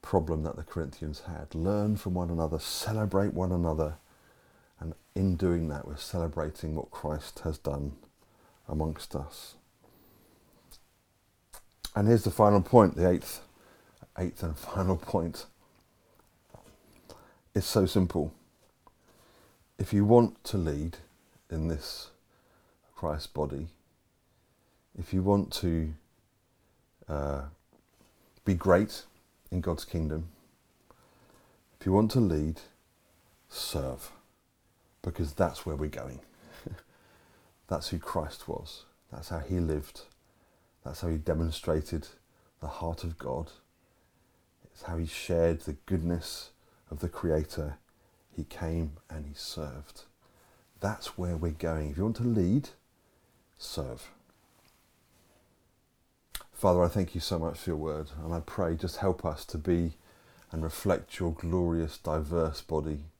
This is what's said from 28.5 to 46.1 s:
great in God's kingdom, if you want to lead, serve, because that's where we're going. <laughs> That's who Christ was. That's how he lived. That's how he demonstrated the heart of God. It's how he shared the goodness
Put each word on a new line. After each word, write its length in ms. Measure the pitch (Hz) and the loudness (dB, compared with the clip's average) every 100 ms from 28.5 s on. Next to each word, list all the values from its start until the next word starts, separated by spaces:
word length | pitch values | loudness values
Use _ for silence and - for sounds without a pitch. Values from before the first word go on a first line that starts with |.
great 500 | 90 95 90 107 - - _ _ _ - | 2 8 6 6 -4 -16 _ _ _ -6
in 100 | 92 | -2
God's 240 | 90 80 - | -2 -4 -4
kingdom, 440 | 85 78 78 85 - _ _ _ _ _ - _ _ _ - _ _ _ _ | -4 -2 -4 -6 -14 _ _ _ _ _ -20 _ _ _ -20 _ _ _ _
if 60 | 95 | 4
you 60 | |
want 200 | 95 110 | 4 6
to 80 | 131 | 4
lead, 400 | 104 78 78 80 - _ _ _ _ _ _ _ _ | 4 4 0 -4 -10 _ _ _ _ _ _ _ _
serve, 640 | - - 78 65 65 - - _ _ _ _ _ _ _ _ | -8 -6 -4 -4 -8 -12 -18 _ _ _ _ _ _ _ _
because 320 | - 82 78 | -8 -4 -4
that's 320 | - 87 - - | 0 0 0 -6
where 100 | 73 | -4
we're 140 | 76 | -4
going. 300 | 69 65 65 - _ - - - | -6 -10 -14 -18 _ -20 -16 -14
<laughs> 100 | - - _ _ - _ _ _ _ - | -14 -18 _ _ -20 _ _ _ _ -6
That's 220 | 82 - | -4 -4
who 100 | 85 | -6
Christ 480 | - - 76 - - | -4 -4 -4 -10 -10
was. 380 | - - - - _ _ | -10 -10 -18 -20 _ _
That's 180 | - 80 | -16 -8
how 100 | 85 | -8
he 200 | 71 92 | -2 0
lived. 420 | 82 76 73 - - _ _ _ _ _ _ _ | 0 -2 -4 -16 -20 _ _ _ _ _ _ _
That's 180 | - - | -14 -6
how 60 | 87 | -2
he 100 | 80 | -2
demonstrated 880 | 76 78 82 78 - 78 - 82 - - _ _ _ _ | 0 0 0 -2 0 0 0 -6 -8 -20 _ _ _ _
the 60 | 76 | -12
heart 360 | - 82 82 | -6 -6 -6
of 140 | 85 80 | -8 -8
God. 340 | 64 64 85 - _ _ _ _ _ _ _ _ _ _ - | -6 -6 -8 -14 _ _ _ _ _ _ _ _ _ _ -20
It's 100 | - | -16
how 140 | - 82 | -6 -4
he 80 | 82 | -4
shared 560 | - - 85 82 80 | -6 0 4 4 2
the 160 | - 73 - | -4 -10 -2
goodness 640 | 92 82 | 0 0